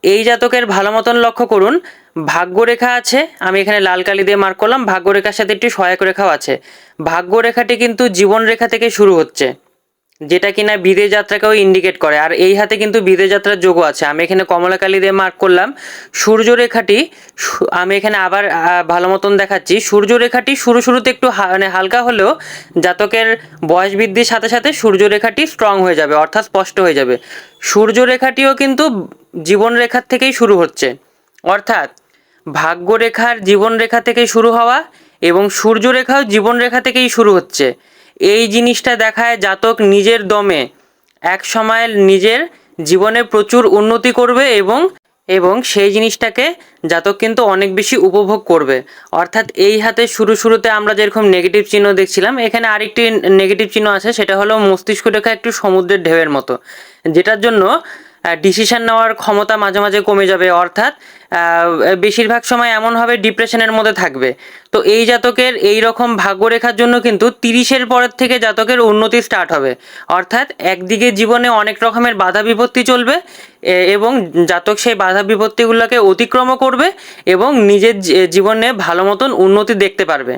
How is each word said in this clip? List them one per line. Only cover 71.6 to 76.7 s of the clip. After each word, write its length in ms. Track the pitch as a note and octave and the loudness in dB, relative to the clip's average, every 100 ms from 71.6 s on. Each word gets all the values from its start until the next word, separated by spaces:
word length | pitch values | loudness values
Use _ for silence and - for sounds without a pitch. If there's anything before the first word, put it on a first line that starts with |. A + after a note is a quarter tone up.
অনেক 160 | G#3 G#3+ | -2 -4
রকমের 300 | A3+ A3 A#3+ G#3+ | -6 -2 -2 0
বাধা 200 | F#3 G3 G#3+ | 0 0 -2
বিপত্তি 340 | A3 A#3+ B3 A#3 | 0 -2 -2 0
চলবে, 240 | B3 A#3+ E4 - - - _ - | 0 0 -2 -6 -20 -20 _ -2
এ-, 140 | F3+ F3+ G3+ | 0 2 2
এবং 160 | A3+ C4 F3 D3+ E3+ | 0 0 -2 0 0
জাতক 260 | F3 G#3 G#3 | 0 -2 -2
সেই 120 | A#3+ G#3+ | -2 0
বাধা 200 | F#3+ F#3+ G3+ | 0 0 0
বিপত্তিগুলোকে 680 | G#3+ G#3+ - A3+ A3+ A#3 B3 G3+ | -2 -2 0 0 2 2 2 2
অতিক্রম 380 | F#3 A#3 B3+ B3+ B3+ | 2 0 0 0 0
করবে 220 | C4 | -2